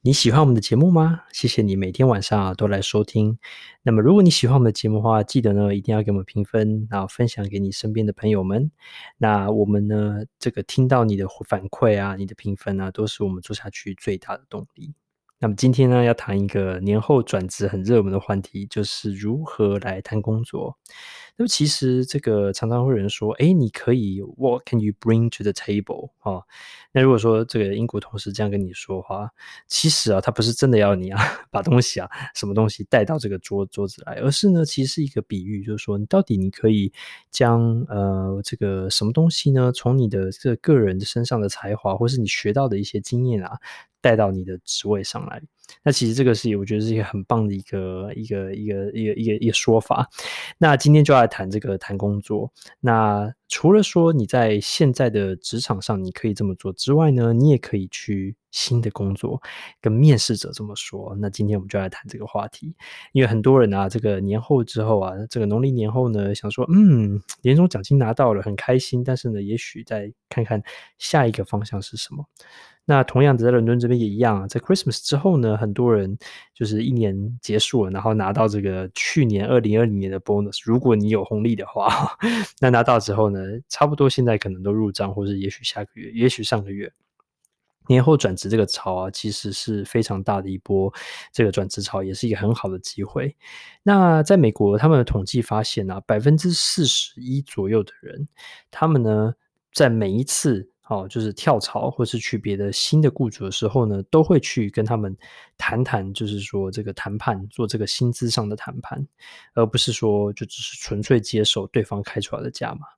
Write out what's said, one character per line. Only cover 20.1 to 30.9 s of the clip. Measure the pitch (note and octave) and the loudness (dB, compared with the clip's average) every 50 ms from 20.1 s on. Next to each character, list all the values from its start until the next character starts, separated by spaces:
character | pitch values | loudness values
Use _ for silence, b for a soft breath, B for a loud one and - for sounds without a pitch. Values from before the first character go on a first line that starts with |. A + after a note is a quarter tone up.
| A2 G#2+ | -6 -4
工 | G2+ A2+ A2 A2 A#2 | -2 -2 -2 -2 -2
作。 | - - - - - - _ _ B B B B B B B B B B | -6 -8 -8 -8 -10 -12 _ _ B B B B B B B B B B
那 | _ A#3 | _ -2
么 | A3+ | -2
其 | - - D3 | 0 0 0
实 | D3+ - - - B2+ B2+ B2+ B2+ | 0 0 0 0 0 0 0 -2
这 | B2+ - C#3+ | -2 -4 -4
个 | - A#2+ A2 G#2 G2+ G2 F#2+ | -2 0 0 2 0 0 -2
常 | - - A2+ | -2 -2 -2
常 | A#2 B2 B2 | 0 0 2
会 | C3+ C3 | 2 0
有 | |
人 | A2 G2 G2+ | 0 0 -2
说 | - - A2 G#2+ A2 - C3+ | -4 -4 -4 -4 0 2 4
，“诶， | E3 F#3 | 4 4
你 | F3 C3 G#2+ | 4 2 0
可 | - - - - B2 | -2 -4 0 0 0
以， | B2+ A2 G2+ F#2+ F#2+ G2 - - - | 2 0 -2 -4 -6 -8 -12 -8 -2
what | B2+ C3 A#2+ B2+ _ | 0 0 0 0 _
can | - - A#2 | -2 -2 0
you | G#2+ G#2 G2+ _ | 0 0 -4 _
bring | - A2+ A2+ A2+ A#2 A#2 | 0 2 4 4 2 0
to | - - G2+ | -2 -2 -4
the | G#2 | -4
table？” | G2 - - - G2+ G#2 G2+ - - - - - _ _ _ | -4 -4 -4 -2 -2 -2 -2 -4 -10 -10 -10 -16 _ _ _
哦， | G#2 F#2+ F2+ - B B B B B B B B B _ | -8 -8 -8 -10 B B B B B B B B B _
那 | C3 C3 | 4 6
如 | C3 | 6
果 | C3 A2 | 6 6
说 | G#2 A#2 A2+ A2 A#2 | 4 2 2 2 0
这 | A#2 - A#2 | -2 -2 -2
个 | G#2 G2 G2 | -2 0 -2
英 | G#2+ A#2 A#2 | -4 -4 -4
国 | - G#2 | -4 -6
同 | - - - | -8 -8 -12
事 | G#2 - G2+ G2 | -10 -10 -10 -6
这 | G2+ | -4
样 | G#2 G#2 | -4 -2
跟 | G2+ G2+ G2 | -2 -2 -4
你 | F2+ F2+ | -4 -8
说 | - - - G2 F#2 | -14 -12 -10 -10 -10
的 | - | -8
话， | - - G2 G#2 A2+ _ B B B B B B | -8 -10 -10 -10 -12 _ B B B B B B
其 | B - - - D#3+ | B -6 0 0 0
实 | - - - A2+ G2+ | 0 0 0 2 0
啊， | F#2+ | 2
他 | - - | 0 -2
不 | - - | -2 -2
是 | A2 A#2 A2+ | -2 -2 0
真 | - - C3+ | 0 2 4
的 | A#2+ G#2+ | 4 4
要 | G#2 G2+ | 4 4